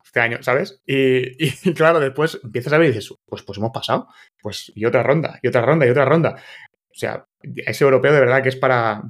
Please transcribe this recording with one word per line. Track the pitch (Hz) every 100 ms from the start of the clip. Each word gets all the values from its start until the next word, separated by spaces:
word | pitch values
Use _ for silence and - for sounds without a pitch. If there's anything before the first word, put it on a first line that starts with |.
este | _ 120
año", | 117 120
¿sabes? | - 131 196 - -
Y, | 139 131 127 127 - 151
y, |
<laughs> | - 185
claro, | 156 160 170
después | 135 131 156 -
empiezas | 113 117 143
a | 151
ver | 165
y |
dices, | 110 - -
"Pues, | _ 101
pues | - 98
hemos | 113
pasado, | - - 117 - _ _ _
pues | 107 - -
y | 104
otra | 113 131
ronda, | 139 156 143 -
y | 120
otra | 120
ronda, | 117 160 123
y |
otra | 131
ronda". | 131 160 135 - - - - _ _
O |
sea, | - 113 - - _
ese | 143 120 - -
europeo | 139 131 135
de | 147
verdad | 123 131
que | 127
es | 127
para, | 131 127 113 104 -